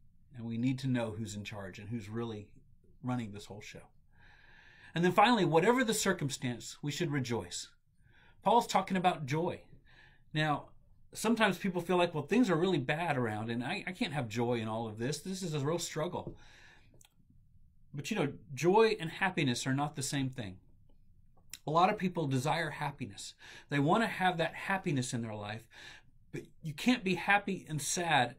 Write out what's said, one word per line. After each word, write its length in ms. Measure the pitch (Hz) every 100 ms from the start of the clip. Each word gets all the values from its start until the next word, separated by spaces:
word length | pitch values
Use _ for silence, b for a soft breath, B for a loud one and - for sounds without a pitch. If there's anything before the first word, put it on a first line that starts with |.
| - - - 120
and 100 | 117
we 120 | 113
need 200 | 123 131
to 80 | 131
know 240 | 123 113
who's 240 | 104 110 101
in 100 | 101
charge 340 | 107 95 90
and 80 | 101
who's 220 | 117 98
really 400 | 110 117 104 98 - - - - -
running 300 | 123 123 113
this 140 | 101 -
whole 160 | 101
show. 260 | - 92 98 _ _ B B B B B B B B
And 120 | 165 175
then 80 |
finally, 320 | 175 220 240 175
whatever 400 | 160 190 247 233
the 80 |
circumstance, 840 | 214 196 185 143 - 127 117 - -
we 100 | 147
should 200 | - 143
rejoice. 580 | 143 117 113 90 - - _ _ _ b b b b
Paul's 240 | 196 233 -
talking 300 | 196 185 190
about 280 | 180 165 139
joy. 360 | 151 170 101 - - - b b b b
Now, 360 | 151 156 143 - - - - -
sometimes 440 | - 220 226 208 185
people 240 | 196 175
feel 160 | 170 180
like, 160 | 175
"Well, 100 | 160
things 260 | - 220 226
are 60 | 160
really 220 | 190 165
bad 400 | 127 151 170 135
around, 320 | 120 107 113
and 140 | 117
I, 200 | 123 190 -
I 40 |
can't 220 | 185 208
have 140 | 147 117
joy 320 | 110 120 120
in 80 | 110
all 200 | 113 113
of 100 | 107
this. 220 | 120 151
This 220 | 185 190
is 120 | 185
a 60 | 151
real 200 | 135 170
struggle." 560 | - 156 165 117 - - B B B B B - - _ _ - - - - - -
But, 180 | 143 151
you 60 | 220
know, 160 | 147 - -
joy 440 | 127 165 202 220 -
and 100 | 160
happiness 560 | - 190 185 143 120 135
are 80 |
not 220 | 135 147 -
the 80 |
same 260 | 131 143 131
thing. 280 | 131 101 92 - - - - - - - - - - -
A 60 |
lot 180 | 160 190
of 80 | 208
people 300 | 185 170 147
desire 440 | 131 147 156 160
happiness. 600 | - 147 143 113 98 - - B B B
They 100 | 143
want 240 | 143 208
to 40 | 220
have 300 | - 185 170
that 160 | 160
happiness 600 | - - 196 185 139 123
in 80 | 123
their 120 | 113
life, 320 | 107 104 110 - B B B B - -
but 120 | - - -
you 120 | 160
can't 320 | 143 - 247 190
be 100 | 175
happy 500 | - 202 202 185 -
and 120 | 156
sad 540 | - - 170 147 120